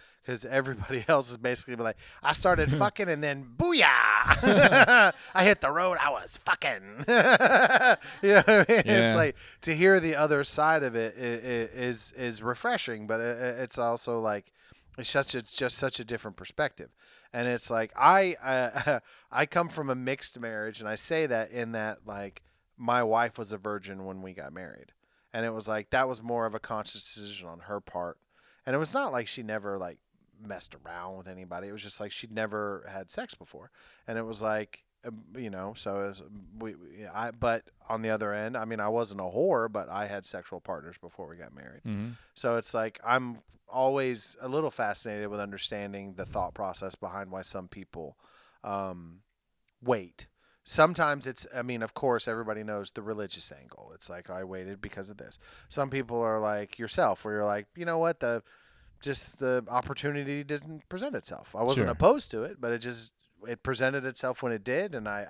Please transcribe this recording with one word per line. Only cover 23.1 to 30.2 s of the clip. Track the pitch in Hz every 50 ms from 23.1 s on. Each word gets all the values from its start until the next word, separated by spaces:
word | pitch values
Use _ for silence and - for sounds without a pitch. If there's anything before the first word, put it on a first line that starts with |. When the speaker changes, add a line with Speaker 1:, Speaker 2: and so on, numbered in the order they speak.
| 110 117 120 117 - -
Speaker 1:
was | 113 98
a | 107 98
virgin | 95 107 104 101 95 98 98 95 95
when | 95 95 95
we | 95 95 90
got | 92 71 69
married. | 78 90 92 78 50 - - - _ _ _ _ _ _ _ _
And | - 113 113
it | 117 110
was | 110 104 107
like, | 107 107 104 -
that | - 127 135 131
was | 127 110
more | 113 117 120 120 113
of | 110 104
a | 110
conscious | - - 113 107 104 - - 107 - - -
decision | 107 104 101 101 98 92 85
on | 85 85
her | 87 101 104 101
part. | - - - 90 87 87 80 - _ _ _ _ _ _ _ _ _
And | 135 131
it | 147
was | 160 151
not | 190 269 285 214
like | 135 123 113 -
she | - 135
never, | 117 107 110 110 101 104 98 95
like, | 92 87 82 - _ _ _ _